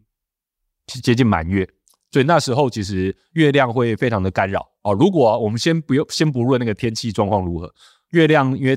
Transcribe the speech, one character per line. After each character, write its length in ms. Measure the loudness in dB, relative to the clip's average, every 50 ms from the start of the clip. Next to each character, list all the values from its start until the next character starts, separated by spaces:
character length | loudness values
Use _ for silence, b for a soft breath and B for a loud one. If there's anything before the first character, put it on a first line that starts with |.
| _ _ _ _ _ _ _ _ _ _ _ _ _ _ _ _ _
接 260 | -16 -14 -4 0 0 2
近 100 | 2 2
满 240 | 2 0 0 -2
月， 200 | -2 -2 -2 -4 -4 _ _ _ _ _ _ _ _
所 100 | 0 0
以 60 | 2
那 140 | 2 2 0
时 160 | 0 0 0
候 120 | 0 0
其 140 | -2 -2 -6
实 340 | -6 -4 -4 -2 -2 -2 -4 _ _ _ -2
月 180 | 0 2 4
亮 200 | 4 2 2 2
会 240 | 0 -2 -2 -2 -2
非 140 | -2 -2 -2
常 140 | -2 -2 -2
的 80 | -2
干 180 | -2 -2 -2 -2
扰。 180 | -2 -6 -6 -10 _ _
哦， 140 | -4 -2 2
如 160 | 2 2 2
果 260 | 4 4 4 4 2
我 100 | 2 0
们 120 | -2 -4 -2
先 200 | -2 0 -2 -2
不 140 | -2 -2 -2
用， 100 | -2 -2 -4
先 220 | -2 -2 -2 0
不 120 | 0 0 0
论 160 | 0 0 0
那 60 | 0
个 80 | -2 -4
天 220 | -4 -4 -6 -6
气 160 | -6 -8 -4
状 160 | -2 -2 0
况 180 | 0 0 -2 -2
如 140 | -4 -6 -8
何， 120 | -10 -12 b b b b b b b _
月 160 | 2 2 4
亮 320 | 4 4 2 2 0 -2
因 80 | -2 0
为 100 | -2 -2